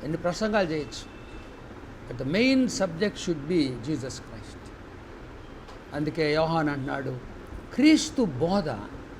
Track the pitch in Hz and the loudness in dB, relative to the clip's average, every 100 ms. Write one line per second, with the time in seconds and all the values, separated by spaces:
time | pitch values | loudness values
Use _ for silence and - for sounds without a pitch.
0 | 143 170 175 170 214 214 170 156 131 - | -4 0 0 0 2 4 4 0 -2 -8
1 | - - - - - - - - - - | -12 -14 -14 -14 -14 -16 -16 -14 -14 -14
2 | - 123 135 190 262 262 240 - 190 160 | -10 -4 2 4 6 6 4 2 0 2
3 | 202 - 185 151 147 175 135 120 131 143 | 0 0 -2 -2 2 4 4 0 -2 -2
4 | 131 - - 104 - - - - - - | -4 -8 -12 -12 -12 -14 -14 -16 -16 -16
5 | - - - - - - - - - 147 | -16 -14 -14 -14 -14 -16 -14 -16 -8 -4
6 | 151 160 151 156 165 165 151 139 139 139 | -2 2 2 4 4 4 2 0 -2 -4
7 | 131 127 - - - - - - 302 311 | -4 -6 -10 -14 -12 -12 -4 6 8 8
8 | - - 202 123 165 202 151 104 - - | 6 2 0 2 2 2 0 -4 -8 -12
9 | - | -14